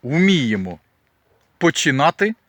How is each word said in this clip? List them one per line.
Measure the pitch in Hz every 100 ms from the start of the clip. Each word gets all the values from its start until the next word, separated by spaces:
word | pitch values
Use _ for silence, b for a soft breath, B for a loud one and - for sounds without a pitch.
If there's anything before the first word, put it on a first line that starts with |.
вміємо | 123 151 190 185 123 104 92 85 _ _ _ _ _ _ _ _
починати | 170 - 160 131 147 - 202 226